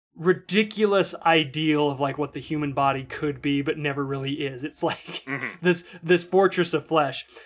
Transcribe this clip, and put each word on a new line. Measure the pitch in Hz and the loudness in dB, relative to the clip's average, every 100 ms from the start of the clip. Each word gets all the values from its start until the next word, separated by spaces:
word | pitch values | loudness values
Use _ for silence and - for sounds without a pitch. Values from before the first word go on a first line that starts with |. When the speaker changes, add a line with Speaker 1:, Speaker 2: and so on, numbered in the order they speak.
| _ - | _ -2
Speaker 1:
ridiculous | 165 180 - 196 214 208 214 196 180 - | 0 0 0 0 0 0 2 4 2 0
ideal | 165 165 143 151 156 147 147 | 2 4 2 0 2 2 2
of, | 131 | 0
like, | 139 139 | -2 -2
what | 143 | -6
the | 139 | -6
human | - 151 147 | -6 -4 -2
body | 139 139 135 | 0 2 0
could | 131 - 151 135 | -4 -6 -4 -2
be, | 147 139 | -2 0
but | 139 151 | 0 -2
never | 147 139 | -4 -4
really | 135 139 135 | -4 -4 -6
is. | 143 139 127 | -4 -6 -8
It's | 143 - | -12 -4
like | 165 - | -4 -4
<laughs> | - 165 - | -8 -12 -8
Speaker 2:
Mm-hmm. | 135 123 95 | -8 -8 -2
Speaker 1:
this, | 175 175 - 180 | 0 0 -2 -8
this | 165 175 | 2 2
fortress | 170 185 190 185 165 | 4 4 4 2 0
of | 151 - | -2 0
flesh. | 160 143 127 - - | 2 2 -2 -12 -18